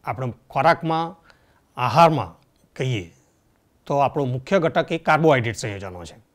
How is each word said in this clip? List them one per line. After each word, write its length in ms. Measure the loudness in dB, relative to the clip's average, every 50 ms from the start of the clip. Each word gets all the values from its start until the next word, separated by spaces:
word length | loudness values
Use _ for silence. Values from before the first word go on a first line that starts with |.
| _
આપણે 280 | -10 -8 -6 -8 -8 -10 _ _ _
ખોરાકમાં, 560 | -4 2 4 4 2 2 0 -4 -4 -4 -4 -6 -10 _ _ _ _ _ _ _ _ _ _ _ _
આહારમાં 540 | -4 -4 0 4 6 6 6 6 0 -4 -6 -12 _ _ _ _ _ _ _ _
કહીએ 300 | -6 -4 -2 -2 -4 -6 -8 _ _ _ _ _ _ _ _ _ _ _ _ _ _ _
તો 60 | -4 0
આપણો 280 | 0 0 0 0 -2 -4
મુખ્ય 320 | -4 -4 -6 -4 0 0 0
ઘટક 320 | 0 0 0 -2 -2 -2
એ 60 | -6 -4
કાર્બોહાઈડ્રેટ 580 | 0 2 2 4 4 4 4 4 2 -2 -6
સંયોજનો 440 | -6 -8 -10 -10 -10 -12 -14 -14 -14 -16
છે 120 | -18 -20 -20 _ _